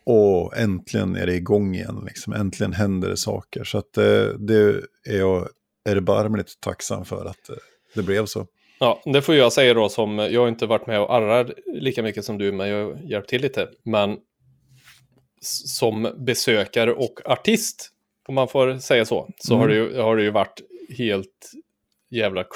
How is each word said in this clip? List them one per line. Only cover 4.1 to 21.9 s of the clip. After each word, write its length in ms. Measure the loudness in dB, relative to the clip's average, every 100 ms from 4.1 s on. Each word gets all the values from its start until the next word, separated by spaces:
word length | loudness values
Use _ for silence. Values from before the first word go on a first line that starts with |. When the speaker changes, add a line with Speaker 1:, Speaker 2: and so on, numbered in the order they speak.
| 4 2 -2
Speaker 1:
det 440 | 2 4 4 2 -6 _ -6
är 100 | -2
jag 300 | 0 0 -4 -12 _ _ -2
erbarmligt 720 | 0 2 0 0 -2 -6 -10
tacksam 440 | -10 -8 -8 -8
för 200 | -8 -10
att, 240 | -10 -14 -18
eh, 80 | -18 -20 _ _
det 80 | -6
blev 240 | -2 -2 -2
så. 200 | -6 -12 _ _ 0
Speaker 2:
Ja, 220 | 0 0
det 180 | 2 2
får 120 | 6
jag 180 | 6 6
säga 220 | 6 6
då, 140 | 6 4
som, 300 | 0 -2 0
jag 220 | 0 2
har 80 | 2
inte 180 | 0 0
varit 200 | -2 0
med 140 | 0
och 140 | 2
arrar 400 | 2 4 2 0 -6 -12
lika 360 | -6 -4 -2
mycket 220 | -4 -4
som 140 | -6 -2
du, 140 | -2
men 160 | -2 -2
jag 160 | -2
har 140 | -4 -8
hjälpt 240 | -8 -8 -4
till 120 | -2
lite. 260 | -2 -4 -6 -8
Men 340 | -2 0 0 -2 _ _ _ _ _ _ -20 -20 _ _ _ _
s-, 340 | -10 -10 -8 -2
som 360 | -2 -2 -6 -6
besökare 720 | -4 -2 0 0 0 0 0
och 280 | 0 -4 -4
artist, 680 | -4 -2 0 0 -2 -10 -18 _ _ _ -6
om 60 |
man 140 | -2 0
får 300 | 2 2 0
säga 260 | 0 2
så, 240 | 2 -2 -6 -8
så 160 | 2
Speaker 1:
Mm. 60 | 4
Speaker 2:
har 80 | 4
det 60 |
ju, 240 | 2 0 0
har 160 | 2 2
det 60 |
ju 80 | 2
varit 300 | 0 -2 -6 -20 -20 -14 -4
helt 540 | -2 -2 -4 _ -20 -20 -20 _ _